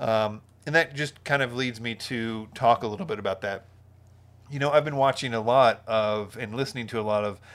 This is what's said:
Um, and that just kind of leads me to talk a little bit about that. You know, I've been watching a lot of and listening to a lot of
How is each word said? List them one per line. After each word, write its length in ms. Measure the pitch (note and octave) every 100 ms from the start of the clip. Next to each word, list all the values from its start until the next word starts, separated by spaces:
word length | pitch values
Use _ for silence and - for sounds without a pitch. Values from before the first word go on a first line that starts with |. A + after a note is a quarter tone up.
Um, 420 | B2 A2 G#2+ G#2+ - _ -
and 80 |
that 200 | D#3+ D#3+
just 280 | C#3+ D3 -
kind 200 | - C#3
of 120 | C3
leads 260 | B2 B2+ A2
me 140 | A#2
to 540 | A2 - B2 A2+ A2 G#2+
talk 280 | - B2 A#2
a 60 | A#2
little 180 | G#2 F3+
bit 140 | G#2
about 200 | G2 F#2+
that. 240 | G#2 G2 - _ _ _ - - _ _ -
You 80 | C#3+
know, 120 | C#3+
I've 140 | D3+
been 120 | D3 C#3+
watching 360 | C3+ C3 C3
a 80 | A#2
lot 420 | A2 C3 B2 G2+ -
of 500 | A2 G#2+ G#2+ G2 A2+
and 200 | A2+ A2+
listening 320 | C3 B2+ A2+
to 120 | A#2
a 20 |
lot 220 | G#2+ G#2
of 160 | G#2 G2 -